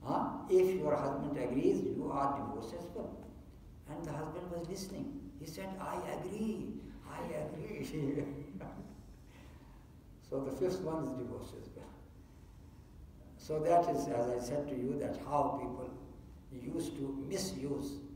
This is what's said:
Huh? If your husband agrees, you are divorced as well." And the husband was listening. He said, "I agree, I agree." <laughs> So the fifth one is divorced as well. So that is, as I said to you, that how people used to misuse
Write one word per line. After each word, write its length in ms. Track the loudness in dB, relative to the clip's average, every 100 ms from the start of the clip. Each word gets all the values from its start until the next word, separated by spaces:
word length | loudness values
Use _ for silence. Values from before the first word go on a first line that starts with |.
Huh? 260 | 2 2 2 -2 6
If 260 | 8 10 6
your 160 | 4 4
husband 420 | 4 2 0 0
agrees, 440 | 2 6 6 6
you 300 | 2 0 2
are 260 | 4 4 2
divorced 360 | -2 -4 -4
as 120 | -6 -6 -6
well." 160 | -6 -6 -12 -14 -16 -16 -16 -14 -10
And 140 | -6 -4
the 60 |
husband 360 | -2 -2 -4 -4
was 160 | -4 -4
listening. 640 | -4 -4 -4 -4 -6 -8 -10
He 60 | -8
said, 240 | -6 -6 -4
"I 160 | -2 -2 -2 -2
agree, 640 | -2 0 2 2 -2 -4 -8 -10 -10
I 120 | -6 -2 -2 -2
agree." 800 | -4 -4 -4 -2 2 2 2 0
<laughs> 40 | -4 -6 -8 -8 -8 -10 -12 -14 -16 -16 -16 -16 -16 -16 -16 -18 -18 -18 -18 -4
So 80 | -2
the 120 | -2
fifth 280 | 2 4 4
one 240 | 0 0
is 60 | 0
divorced 460 | -2 -4 -4 -6 -10
as 60 | -12 -12
well. 160 | -14 -14 -16 -18 -18 -18 -18 -16 -16 -16 -18 -16 -16 -16 -16 -14
So 220 | -2 2
that 300 | 8 10 10
is, 140 | 4 4
as 220 | 4 4
I 100 | 4
said 260 | 2 0 0
to 60 | 0
you, 220 | 2 2
that 180 | 0 -2 2
how 340 | 4 6 2
people 300 | -2 -4 -6 -8 -12 -12 -14 -16 -12
used 420 | -8 -2 0 -2 -2
to 300 | -2 -2 -2
misuse 720 | 0 0 -2 -2 0 -2 -6 -10